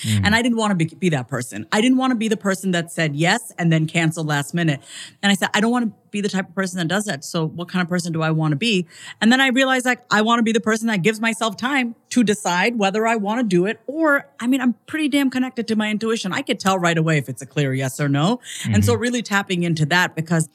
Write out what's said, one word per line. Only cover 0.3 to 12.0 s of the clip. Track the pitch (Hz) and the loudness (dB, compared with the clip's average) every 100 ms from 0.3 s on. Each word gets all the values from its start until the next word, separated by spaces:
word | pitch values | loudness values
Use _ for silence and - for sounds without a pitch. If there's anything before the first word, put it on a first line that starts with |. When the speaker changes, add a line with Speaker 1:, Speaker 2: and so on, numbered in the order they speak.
Speaker 2:
I | 226 | 2
didn't | 247 226 | 2 2
wanna | 214 | 0
be, | 185 165 | 0 -2
be | - 185 | -2 -2
that | 143 120 | -2 -4
person. | 123 127 - 107 | -6 -6 -10 -4
I | 208 | 0
didn't | 247 262 | 4 2
wanna | 262 233 | 2 0
be | 220 | 0
the | 220 | -2
person | 202 185 190 | -2 -2 -2
that | 175 165 | -2 -2
said | - 156 143 | -2 -2 0
yes | 170 233 - - | 2 0 -2 -2
and | 170 | 2
then | 160 160 | 2 2
canceled | 170 160 165 151 | 0 0 0 -2
last | 147 139 175 | -2 -2 -2
minute. | 165 135 - - - - | -2 -2 -6 -18 -18 -4
And | 202 | 0
I | 196 | 0
said, | 208 | 0
"I | 214 | 0
don't | 226 | 0
wanna | 247 233 - _ | 0 -2 -6 _
be | 208 | -6
the | 202 | -4
type | 190 185 | -4 -6
of | 190 | -4
person | 190 185 | -4 -4
that | 165 | -2
does | 190 208 | -2 -4
that. | 143 | -6
So | - 175 156 | -6 -4 -4
what | 165 175 | -6 -6
kind | 185 | -4
of | 170 | -2
person | 180 170 | -2 -2
do | 160 | -2
I | 160 | 0
wanna | 156 156 143 | 0 0 0
be?" | 233 185 165 - - - | 0 0 -2 -10 -16 0
And | 220 | 2
then | 262 | 4
I | 269 | 4
realized, | 247 262 262 247 | 4 2 2 0
like, | 240 - | -2 0
I | 208 | 0
wanna | 220 233 | 2 2
be | 226 | 2
the | 220 | 0
person | 220 220 226 | 0 0 0
that | 208 | 0
gives | 180 214 | 0 0
myself | 226 214 220 180 | -2 -2 -4 -4
time | 247 285 233 - | -4 -2 -2 -6